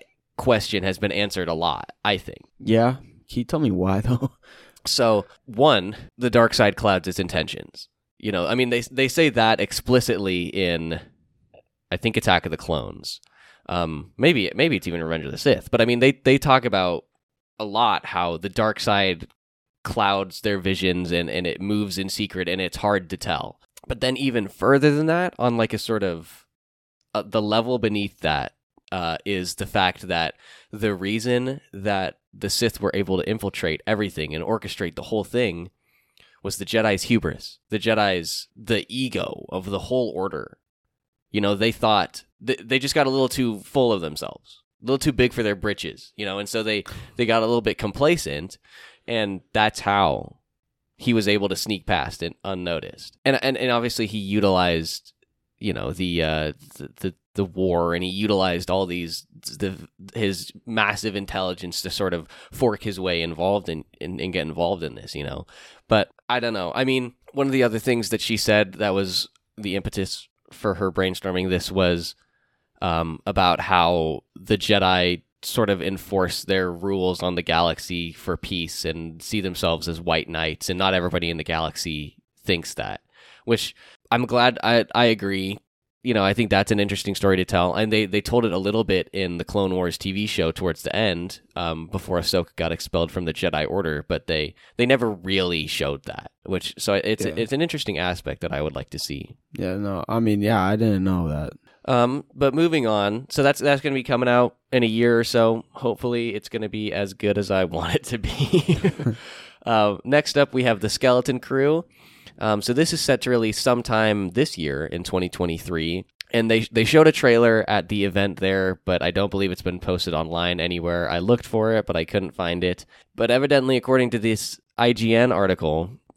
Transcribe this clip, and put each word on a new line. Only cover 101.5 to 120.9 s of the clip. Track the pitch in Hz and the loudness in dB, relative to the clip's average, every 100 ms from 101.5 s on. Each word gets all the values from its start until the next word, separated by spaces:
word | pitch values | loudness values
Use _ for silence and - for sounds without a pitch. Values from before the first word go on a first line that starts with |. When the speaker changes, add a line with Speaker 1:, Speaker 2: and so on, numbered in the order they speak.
| - _ _ - | -10 _ _ -2
Speaker 1:
Um, | 123 123 135 - | 2 2 0 -8
but | - 139 | 0 2
moving | 135 170 160 117 | 4 2 2 2
on, | 107 101 107 135 | 2 2 -2 -4
so | - | 0
that's, | 139 139 | 2 2
that's | 143 139 | 2 0
gonna | 143 | 0
be | 135 | -4
coming | 123 123 123 | 0 0 4
out | 123 120 - _ | 4 4 0 _
in | 131 | 2
a | 117 | 2
year | 110 120 117 | 4 4 4
or | |
so. | 117 120 113 113 - | 4 4 4 2 -4
Hopefully | - 127 104 123 120 117 | -6 -4 -2 -2 -2 -2
it's | 104 - | -6 -8
gonna | 117 107 | -8 -6
be | 104 107 | -6 -4
as | 90 101 | -4 -4
good | 95 104 101 | -2 0 0
as | 98 | 2
I | 98 | 2
want | 92 82 82 | 0 -2 -2
it | 82 | -2
to | - 117 | -2 -6
be. | - - 147 180 - 170 | -4 -2 2 2 4 2
<laughs> | 190 - 143 110 - - - - - | 2 0 -2 -4 -8 -20 -20 -10 0
Uh, | 113 104 98 | 4 4 2
next | - 143 147 147 | 2 2 4 2
up, | 135 | 2
we | 131 | 2
have | 123 107 | 2 2
The | 104 | 0
Skeleton | - 131 123 123 127 | 0 4 4 2 -2
Crew. | - 135 139 160 170 _ - _ - - | -2 0 2 2 -2 _ -20 _ -20 -4
Um, | 110 104 | 0 0
so | 101 | 2
this | 123 160 | 2 2
is | 160 | 0
set | - 127 | 0 0
to | - | 2
release | 123 113 107 | 2 2 0
sometime | - 120 117 113 110 104 98 | 2 2 2 2 4 2 0
this | 98 151 - | 0 0 -2
year | 76 69 80 | -4 -4 -4
in | 82 | -6
twenty | 90 92 90 | -4 -2 -2
twenty-three. | - 87 85 - 85 80 87 - - - | -2 -2 -2 -4 -2 -2 -4 -6 -14 -2
And | 117 113 | 0 4
they, | 113 110 | 2 2
they | 113 | 2
showed | 113 156 156 | 6 8 8
a | |
trailer | 151 135 117 117 110 - | 8 6 6 6 4 2
at | 104 87 | 0 0
the | 104 | 0
event | 98 92 101 82 | 0 2 0 0
there, | 95 95 92 92 | 0 2 0 -2
but | - 90 | -2 0
I | 85 | 0
don't | 90 101 | 0 0
believe | 98 98 | 0 -2
it's | 90 | -2
been | - 90 | -6 -4
posted | - 90 - | -2 -2 0
online | 78 80 85 87 87 | -2 -2 -2 -2 0
anywhere. | 85 87 85 | -2 -2 -2